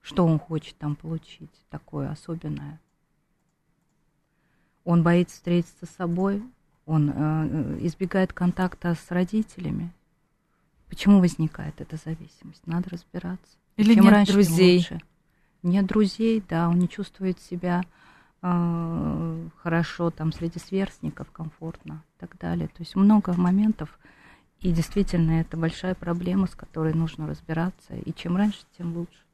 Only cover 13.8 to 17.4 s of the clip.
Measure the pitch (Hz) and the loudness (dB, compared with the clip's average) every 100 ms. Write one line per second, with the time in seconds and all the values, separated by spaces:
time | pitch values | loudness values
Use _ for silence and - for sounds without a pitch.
13.8 | 214 226 208 208 202 202 190 165 180 180 | 6 10 10 10 8 6 4 6 6 6
14.8 | 175 165 - _ _ _ _ _ 175 190 | 2 -6 -12 _ _ _ _ _ 0 2
15.8 | 190 214 208 - 226 220 - 165 170 170 | 2 2 2 2 0 0 -2 -2 2 2
16.8 | 180 - 196 _ 190 180 | 0 -2 -14 _ -6 -6